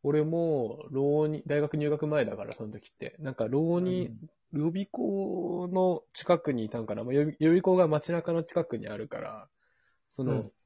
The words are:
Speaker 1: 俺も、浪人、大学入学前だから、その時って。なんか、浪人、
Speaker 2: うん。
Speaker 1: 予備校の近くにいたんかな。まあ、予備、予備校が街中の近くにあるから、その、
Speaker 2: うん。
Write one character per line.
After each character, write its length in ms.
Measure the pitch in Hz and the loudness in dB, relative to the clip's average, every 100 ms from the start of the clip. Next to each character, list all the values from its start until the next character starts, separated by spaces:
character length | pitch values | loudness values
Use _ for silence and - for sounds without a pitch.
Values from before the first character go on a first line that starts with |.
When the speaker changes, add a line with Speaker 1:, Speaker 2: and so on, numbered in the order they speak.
Speaker 1:
俺 180 | 143 151 | 2 2
も、 640 | 151 170 165 147 113 - - | 2 0 2 2 0 -6 -6
浪 360 | 135 143 151 151 | 0 2 4 2
人、 160 | 151 - | -2 0
大 160 | 147 | 0
学 160 | 147 151 | 2 0
入 120 | 147 | 0
学 160 | 147 151 | 0 2
前 200 | 151 110 | 2 0
だ 100 | 104 | -2
か 80 | |
ら、 80 | 98 | -8
そ 120 | - | -10
の 60 | 110 | -10
時 220 | 107 - | -12 -18
っ 20 | |
て。 220 | _ - - | _ -12 -8
な 140 | 139 | -10
ん 20 | |
か、 140 | 131 113 | -4 0
浪 320 | 135 165 175 | 2 2 2
人、 380 | 185 185 180 110 160 _ _ | 2 0 -4 -8 -16 _ _
Speaker 2:
う 60 | 170 | -2
ん。 20 | |
Speaker 1:
予 80 | 156 | 0
備 180 | 180 196 | -2 -6
校 800 | 254 233 196 196 180 170 - 180 | -4 -2 -2 -2 -4 -4 -4 -2
の 320 | 185 185 165 _ | 2 2 2 _
近 260 | - - 170 | -12 2 2
く 140 | 156 | 2
に 120 | 127 | -2
い 40 | 107 | -2
た 100 | 120 | -4
ん 80 | 110 | -4
か 80 | |
な。 80 | 104 | -4
ま 80 | 117 | 0
あ、 40 | |
予 80 | 135 | 2
備、 140 | 151 147 | 2 2
予 80 | 156 | 4
備 120 | 175 | 6
校 120 | 190 | 6
が 140 | 185 170 | 4 4
街 240 | 151 - | 2 0
中 200 | 170 165 | -4 0
の 120 | 165 | -2
近 200 | 160 175 | 0 -4
く 140 | 160 113 | -2 -6
に 80 | - | -8
あ 100 | 107 | -10
る 120 | 107 | -8
か 120 | 110 | -8
ら、 280 | - 107 98 _ _ _ _ _ _ | -10 -12 -16 _ _ _ _ _ _
そ 140 | - | -4
の、 100 | 131 | -2
Speaker 2:
う 20 | 131 | -2
ん。 160 | 104 _ | -4 _